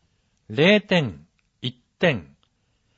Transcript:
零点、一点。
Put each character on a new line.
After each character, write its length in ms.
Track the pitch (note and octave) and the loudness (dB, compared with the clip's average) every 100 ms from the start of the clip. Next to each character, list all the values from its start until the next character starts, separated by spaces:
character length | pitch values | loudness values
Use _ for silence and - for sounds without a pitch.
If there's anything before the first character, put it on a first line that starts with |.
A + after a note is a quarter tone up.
| _ _ _ _ - | _ _ _ _ -10
零 320 | G#3+ F3 G#3 | 0 2 2
点、 440 | - F3+ B2+ D2 D#2 _ _ _ | 2 -2 -2 -8 -20 _ _ _
一 100 | B2+ - _ - | -12 -12 _ -2
点。 360 | F3+ A#2 C#2+ C#2+ _ _ _ _ _ | -2 -2 -10 _ _ _ _ _ _